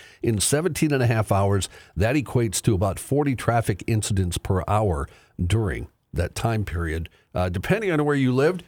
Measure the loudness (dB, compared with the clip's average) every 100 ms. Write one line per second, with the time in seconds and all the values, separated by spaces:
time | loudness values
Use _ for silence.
0 | -16 -6 -2 0 0 0 0 0 2 4
1 | 2 2 2 2 2 2 -2 -8 -12 -2
2 | 0 0 0 0 0 0 2 2 2 -2
3 | -2 0 0 0 0 0 0 -2 -2 -2
4 | 0 0 0 -2 -2 -2 0 0 0 -2
5 | -4 -12 _ -4 0 0 0 -4 -8 _
6 | _ -4 -4 -2 -2 -2 -2 -4 -4 -4
7 | -6 _ _ -4 -2 -2 -2 -2 0 0
8 | 2 2 2 2 2 0